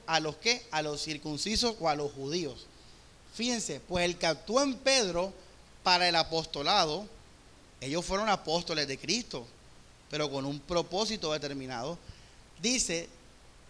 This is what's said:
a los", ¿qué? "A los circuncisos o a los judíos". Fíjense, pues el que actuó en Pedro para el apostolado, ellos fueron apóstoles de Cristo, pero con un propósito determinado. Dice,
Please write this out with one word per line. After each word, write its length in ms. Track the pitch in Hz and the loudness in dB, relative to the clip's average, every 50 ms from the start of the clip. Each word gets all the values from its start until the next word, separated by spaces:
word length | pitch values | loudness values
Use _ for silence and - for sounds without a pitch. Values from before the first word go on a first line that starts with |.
| - | -2
a 140 | - 165 160 | 0 2 2
los", 160 | 156 156 147 | 2 0 -4
¿qué? 280 | - - 226 240 247 - - | 0 2 2 2 2 -2 -2
"A 100 | - 156 | -2 -2
los 200 | 156 151 147 139 | 0 0 -2 -4
circuncisos 720 | - 156 156 147 - 156 151 143 - 202 220 220 240 233 220 - | -4 -6 -6 -6 -6 -6 -6 -4 -2 0 0 2 2 0 0 0
o 80 | 165 160 | 0 0
a 60 | 147 | 2
los 180 | 147 147 143 123 | 2 -2 -4 -6
judíos". 540 | 135 135 139 156 185 170 135 123 - - - - - - - - - - - - - - - - | -6 -6 -4 -2 -2 -2 -4 -6 -10 -16 -20 -20 -20 -20 -20 -20 -20 -20 -20 -20 -20 -20 -14 -6
Fíjense, 460 | - 226 247 247 226 - - 151 131 | -2 -2 0 0 -2 -2 -4 -6 -8
pues 240 | - - 175 180 175 | -6 -4 0 2 2
el 120 | 175 175 | 2 2
que 100 | 175 - | 2 0
actuó 340 | 170 156 - - - 214 254 | 0 0 0 -2 0 2 2
en 140 | 285 277 254 | 4 2 0
Pedro 580 | 202 - 269 269 262 226 185 170 170 180 196 - - - - - - - - - - - | 0 2 4 4 4 4 2 0 -2 -2 -2 -6 -12 -18 -20 -20 -20 -20 -20 -20 -2 4
para 240 | 190 180 175 180 | 4 6 6 6
el 80 | 175 170 | 6 6
apostolado, 920 | 165 156 - 160 160 156 - - 147 143 160 196 208 175 156 147 180 214 208 - - - - - - - - - - - - - - | 4 2 2 0 -2 -2 -2 -4 -2 0 4 4 4 4 2 0 -4 -6 -10 -14 -18 -20 -20 -20 -20 -20 -20 -20 -20 -20 -20 -16 -12
ellos 240 | 127 131 147 175 170 | -6 -4 -2 -2 -2
fueron 240 | - 185 196 214 220 | 0 0 0 2 2
apóstoles 580 | 196 175 - 156 156 175 170 - 165 156 147 | 2 2 2 0 0 0 0 -2 -2 -2 -2
de 100 | 135 135 | -2 -4
Cristo, 480 | 131 - - 190 240 233 - - 135 117 120 - - - - - - - - - - - - | -6 -2 0 0 0 -2 -4 -8 -10 -10 -12 -16 -20 -20 -20 -20 -20 -20 -20 -20 -20 -12 -6
pero 220 | - 151 151 143 | -2 -2 -2 0
con 140 | 135 139 135 | 0 -2 -2
un 140 | 139 143 147 | -2 -4 -4
propósito 760 | - - 175 170 165 - 175 190 220 202 220 196 160 156 151 | -4 0 0 0 0 2 0 0 0 0 -2 -2 -2 -2 -2
determinado. 680 | 156 143 143 139 139 135 127 127 117 120 147 170 170 - - - - - - - - - - - - | -2 -2 -4 -6 -6 -6 -6 -6 -4 -4 -4 -6 -8 -10 -16 -18 -18 -20 -20 -20 -20 -20 -20 -10 -2
Dice, 480 | 160 226 254 240 - - 175 165 170 - - - - - - - - - - - - - | 0 2 2 2 2 0 -2 -4 -4 -8 -14 -20 -20 -20 -20 -20 -20 -20 -20 -20 -20 -18